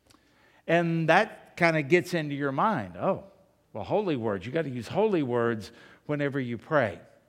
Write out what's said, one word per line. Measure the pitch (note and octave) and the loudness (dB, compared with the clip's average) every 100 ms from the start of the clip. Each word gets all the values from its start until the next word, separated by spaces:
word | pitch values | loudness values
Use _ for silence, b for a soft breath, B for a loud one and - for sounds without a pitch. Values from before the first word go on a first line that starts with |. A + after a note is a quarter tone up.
| _ b b b b b b | _ b b b b b b
And | E3 E3+ E3 D#3+ | 2 2 2 4
that | F3 A3 - - - | 4 4 -2 -14 0
kinda | E3+ D#3+ | 2 2
gets | C3+ F3 - | 0 -2 -2
into | E3+ D3+ C#3 | -4 -4 -4
your | C#3+ | -2
mind. | C#3 G3+ F3 F#2 F2 | 0 0 0 -4 -4
"Oh, | D#3 F3 - - _ _ _ | -2 -2 -6 -20 _ _ _
well, | A2 | -10
holy | G2 F3 G3+ C3+ | -2 0 0 -2
words. | A2 G2+ G2 | -2 -2 -4
You | |
gotta | D#3 D3+ | -4 -4
use | B2 G#2+ | -6 -4
holy | C#3+ A3 F3+ | 0 2 2
words | C3 A#2+ A#2 A2+ F#2+ - B B B | 0 0 0 -2 -6 -18 B B B
whenever | D3 C#3+ C#3 | -4 -2 -2
you | B2 A#2 | -4 -6
pray." | - D#3 A2 E2 - _ | 0 2 2 -2 -14 _